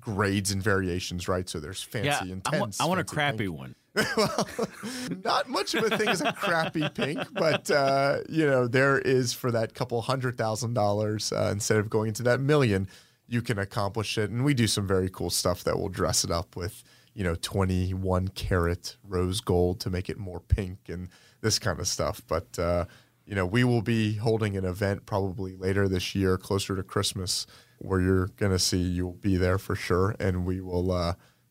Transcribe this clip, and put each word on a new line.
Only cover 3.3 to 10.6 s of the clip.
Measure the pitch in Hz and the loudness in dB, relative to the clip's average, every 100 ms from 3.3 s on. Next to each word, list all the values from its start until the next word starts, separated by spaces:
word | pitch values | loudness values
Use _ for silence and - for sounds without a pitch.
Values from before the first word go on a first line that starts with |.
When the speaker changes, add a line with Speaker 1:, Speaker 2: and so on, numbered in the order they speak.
| 117 98 | 0 -4
Speaker 1:
pink. | 73 | -6
Speaker 2:
one. | 64 - _ | -12 -18 _
Speaker 1:
<laughs> | - - 226 | -2 0 0
Well, | 196 - 196 - - - 214 254 254 185 | 0 0 -4 -4 -6 -6 -10 -8 -8 -6
not | 214 269 262 | 0 0 0
much | 311 - | -2 -2
of | 240 | 0
a | 220 214 | 0 0
thing | 214 | 0
as | 170 | 0
a | 156 | 0
crappy | - 202 165 156 156 151 | -2 0 0 0 -2 -2
pink, | - 135 160 170 | -2 -4 -4 -6
but, | 196 156 - - | 0 0 0 2
uh, | 147 135 139 139 - - | 2 4 4 2 0 0
you | 156 147 | 2 4
know, | 131 120 | 4 4
there | 131 139 135 | 4 6 4
is | - 127 123 | 4 2 2
for | - 127 | -2 -2
that | 113 110 | 0 -2
couple | - 123 120 | -4 -4 -2
hundred | 113 131 127 120 | 0 -2 -2 -2
thousand | 110 107 | -2 -2